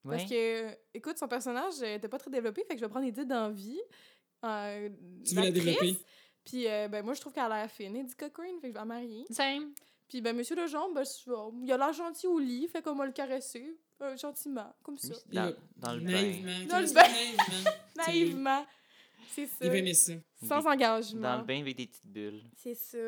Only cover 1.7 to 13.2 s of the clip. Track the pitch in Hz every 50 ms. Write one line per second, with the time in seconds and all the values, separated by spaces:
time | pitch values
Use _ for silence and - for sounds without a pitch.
1.7 | 349 285 247 214 208 208 202 208 254 277 - 285 269 254 233 226 208 339 - -
2.7 | 330 226 240 208 214 254 269 254 214 240 294 247 269 233 220 214 214 196 196 214
3.7 | 262 359 466 494 - - - - - _ _ _ _ _ - 226 214 214 202 208
4.7 | 202 208 208 208 202 - 175 175 180 180 - - 175 185 190 185 170 180 165 170
5.7 | 165 494 587 180 190 - - - - - - - _ _ _ - - 254 240 220
6.7 | 214 208 214 208 208 208 202 220 277 277 - 294 262 - 254 220 220 214 214 220
7.7 | - - 208 190 202 254 277 247 247 - 285 294 - - 330 359 370 339 285 254
8.7 | 220 208 214 220 233 240 240 233 220 220 277 370 226 - 277 269 277 285 302 294
9.7 | 285 - - _ _ _ _ _ - 254 220 233 233 240 247 - 330 349 339 330
10.7 | 277 302 330 381 339 285 277 - - - - 254 247 220 214 220 226 240 254 254
11.7 | 262 262 277 302 320 294 349 339 311 - - 370 349 320 277 254 240 247 294 339
12.7 | - 330 320 311 294 269 277 269 254 -